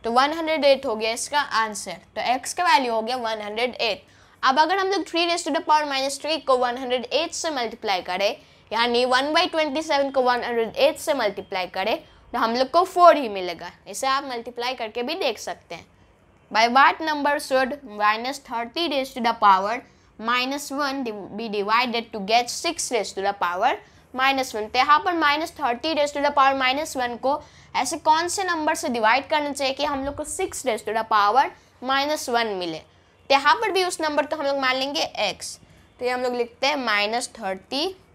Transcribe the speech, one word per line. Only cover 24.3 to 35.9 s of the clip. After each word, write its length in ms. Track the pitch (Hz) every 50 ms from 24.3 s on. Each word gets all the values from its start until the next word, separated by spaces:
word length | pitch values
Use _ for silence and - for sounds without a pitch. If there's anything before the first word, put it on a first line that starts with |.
| 269 269 262 262 -
one? 140 | 214 214 214
तो 60 | - 254
यहाँ 200 | 269 294 294 302 -
पर 100 | 381 349 330
minus 300 | 311 285 285 302 320 339 -
thirty 380 | - 294 240 240 240 - 320 320
raised 180 | 302 294 285 -
to 60 | 285 285
the 40 | 285 285
power 160 | 285 269 269 269 269
minus 340 | 262 254 262 285 311 320 -
one 220 | 269 247 240 240 226
को 120 | - 262 285 302 - - - - - - -
ऐसे 200 | 190 269 262 320 302 - 311
कौन 200 | 311 320 339 349
से 160 | 349 403 381
नंबर 300 | 370 349 320 302 311 320
से 140 | 311 - 302
डिवाइड 380 | 240 240 214 220 233 269 277 -
करना 240 | 311 302 294 285
चाहिए 220 | 269 - 277 262 269
कि 100 | 269 285
हम 200 | 302 285 269 269
लोग 120 | 277 285
को 80 | - 302
six 400 | - - - 381 - - - -
raised 200 | 254 220 - - 220
to 60 | 214 226
the 60 | 220 -
power 340 | 226 214 202 202 220 262 294 359 - - _ _ _ _ 240 254
minus 380 | 269 277 277 294 302 302 - - 240
one 200 | 233 233 220 202 185
मिले? 200 | 180 170 160 -
तो 560 | - _ _ _ _ _ _ _ _ - 269
यहाँ 200 | 277 269 294 320
पर 180 | 453 466 415
भी 120 | 349 392 370
उस 160 | 349 349 -
नंबर 260 | 320 302 294 302 302
को 100 | 302 320
हम 100 | 311 294
लोग 120 | 277 277 277
मान 180 | 262 254 254
लेंगे 260 | 262 262 277 285 320
एक्स। 560 | 294 - - - 214 190 170 - - - - - - _ - - _ _